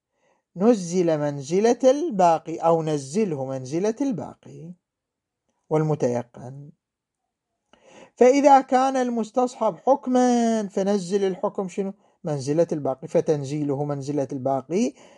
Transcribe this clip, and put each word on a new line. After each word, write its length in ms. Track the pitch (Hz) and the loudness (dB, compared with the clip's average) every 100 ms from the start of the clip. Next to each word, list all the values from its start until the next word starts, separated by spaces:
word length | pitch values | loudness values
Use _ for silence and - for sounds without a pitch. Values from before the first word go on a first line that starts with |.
| _ _ _ _ _ 170 | _ _ _ _ _ 0
نزل 640 | 220 220 170 185 170 156 | 2 2 0 0 0 0
منزلة 600 | 147 143 131 185 226 240 | -2 -6 -4 0 2 4
الباقي، 720 | 262 285 339 196 175 160 - 160 | 2 2 0 2 2 2 -2 -2
أو 280 | 165 165 | 2 2
نزله 640 | 156 151 135 180 208 143 131 | 0 -4 -4 -4 -2 -4 -6
منزلة 500 | 135 127 160 208 226 | -8 -6 -4 -4 -2
الباقي 720 | 277 175 - - - 139 165 180 _ _ _ _ _ _ _ _ - | -4 -6 -10 -16 -20 -20 -20 -20 _ _ _ _ _ _ _ _ -2
والمتيقن. 1000 | 156 156 147 123 120 - - 123 139 147 - _ _ _ _ _ _ _ _ _ _ _ - - - | 0 0 0 0 -2 -6 -14 -18 -18 -20 -20 _ _ _ _ _ _ _ _ _ _ _ -20 -6 2
فإذا 460 | 247 277 285 277 | 4 6 8 6
كان 340 | 262 254 269 262 | 6 2 2 0
المستصحب 800 | 247 233 220 254 254 - 220 165 - | -2 -2 -4 -2 -2 -2 -4 0 0
حكما 840 | 269 254 254 247 240 226 226 196 | 0 2 2 4 2 2 0 -2
فنزل 560 | 202 190 208 175 202 | -2 0 0 0 -2
الحكم 440 | 196 185 208 202 185 | 0 -2 -6 -6 -8
شنو؟ 260 | - 196 - _ _ | -6 -6 -8 _ _
منزلة 440 | 170 143 127 156 170 | -6 -4 -2 0 0
الباقي، 360 | 160 135 131 160 | -2 -4 -6 -2
فتنزيله 760 | 170 160 147 135 151 147 139 | 0 0 -2 -4 -4 -4 -4
منزلة 440 | 147 143 135 147 135 | -4 -6 -6 -4 -4
الباقي. 600 | 143 131 135 - 180 254 - - | -4 -2 -2 -2 -2 -2 -4 -20